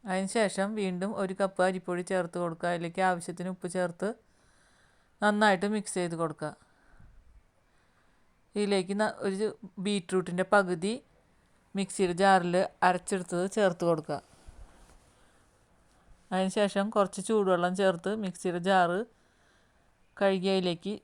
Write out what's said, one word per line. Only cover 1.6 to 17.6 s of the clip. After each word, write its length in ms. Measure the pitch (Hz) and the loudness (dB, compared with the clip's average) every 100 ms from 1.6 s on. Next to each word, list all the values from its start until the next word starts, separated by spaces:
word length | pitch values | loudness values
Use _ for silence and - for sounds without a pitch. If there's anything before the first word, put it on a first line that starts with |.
| 185 | 0
അരിപ്പൊടി 360 | 185 180 180 175 | 0 -4 -6 -2
ചേർത്ത് 280 | 190 170 175 | -2 -2 -4
കൊടുക്കുക. 260 | 170 165 175 | -4 -4 -4
അതിലേക്ക് 300 | 175 170 170 185 | -2 -4 0 0
ആവശ്യത്തിന് 400 | 180 170 175 185 | 0 -6 -8 -8
ഉപ്പ് 140 | 185 180 185 | -8 -6 -2
ചേർത്ത് 320 | 180 170 196 247 _ _ _ _ _ _ _ _ _ _ | -4 -4 -6 -6 _ _ _ _ _ _ _ _ _ _
നന്നായിട്ട് 440 | 208 208 214 185 202 | 0 4 4 4 0
മിക്സ് 220 | 214 202 190 | -2 -4 -4
ചെയ്ത് 160 | 175 165 | -4 -2
കൊടുക്കുക. 280 | 165 151 151 - _ _ _ - - - - - _ _ _ _ _ _ _ _ _ _ _ 202 | -4 -4 -10 -10 _ _ _ -20 -20 -20 -20 -20 _ _ _ _ _ _ _ _ _ _ _ -4
ഇതിലേക്ക് 380 | 202 202 180 202 | 0 0 0 0
ന-, 120 | 214 - 196 | -2 0 -4
ഒരു 200 | 190 214 - 190 - 185 | -2 -4 -4 -16 -6 -2
ബീറ്റ്റൂട്ടിൻ്റെ 600 | 202 175 185 175 175 185 | -2 0 -2 0 -4 4
പകുതി 400 | 208 185 175 190 247 _ _ _ _ _ _ _ 196 | 4 4 -2 -2 -6 _ _ _ _ _ _ _ -6
മിക്സിയുടെ 360 | 190 - 185 175 | -4 0 0 4
ജാറിൽ 340 | 196 190 175 180 - _ 180 | 6 6 4 2 0 _ 2
അരച്ചെടുത്തത് 580 | 180 - 196 175 175 190 - | 2 -2 -4 -2 -2 -2 2
ചേർത്ത് 280 | 196 175 170 | 2 2 0
കൊടുക്കുക. 280 | 160 151 143 _ - - - - - - - _ _ _ _ _ _ _ _ _ _ _ - _ | 0 -2 -8 _ -20 -20 -20 -20 -20 -20 -20 _ _ _ _ _ _ _ _ _ _ _ -20 _
അതിന് 200 | 185 190 214 | -2 0 2
ശേഷം 260 | 202 196 202 | 0 0 0
കുറച്ച് 260 | 214 190 - 190 | 0 0 -2 0
ചൂടുവെള്ളം 460 | 220 190 180 | 2 4 2